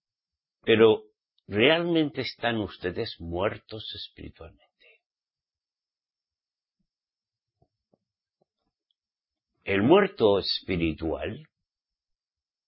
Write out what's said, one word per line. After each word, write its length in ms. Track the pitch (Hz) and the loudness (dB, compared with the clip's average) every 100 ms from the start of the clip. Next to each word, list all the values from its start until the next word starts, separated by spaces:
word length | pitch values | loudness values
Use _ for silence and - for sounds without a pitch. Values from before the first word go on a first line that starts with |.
| _ _ _ _ _ _ | _ _ _ _ _ _
Pero, 420 | - 110 110 107 - _ _ _ - | 0 6 6 4 -2 _ _ _ -8
¿realmente 760 | 101 127 160 170 165 147 - | 0 2 2 0 0 -2 -4
están 360 | 123 - 117 113 | -10 -6 -4 -2
ustedes 560 | 98 - 90 90 113 - | -6 -8 -8 -6 -8 -10
muertos 680 | 82 85 104 107 - 110 - | -10 -4 -4 -6 -12 -16 -14
espiritualmente? 720 | 95 - - 76 - 82 - _ _ _ _ _ _ _ _ _ _ _ _ _ _ _ _ _ _ _ _ _ _ _ _ _ _ _ _ _ _ _ _ _ _ _ _ _ _ _ _ _ _ _ _ _ _ _ _ _ _ | -16 -18 -18 -20 -18 -20 -20 _ _ _ _ _ _ _ _ _ _ _ _ _ _ _ _ _ _ _ _ _ _ _ _ _ _ _ _ _ _ _ _ _ _ _ _ _ _ _ _ _ _ _ _ _ _ _ _ _ _
El 200 | - 98 | -4 0
muerto 580 | 113 190 196 - 113 98 | 6 6 4 2 2 2
espiritual 1080 | 87 - - 92 82 76 80 71 80 76 - _ _ _ _ _ _ _ _ _ _ _ | 0 -6 -4 -2 -2 -2 -6 -6 -8 -12 -18 _ _ _ _ _ _ _ _ _ _ _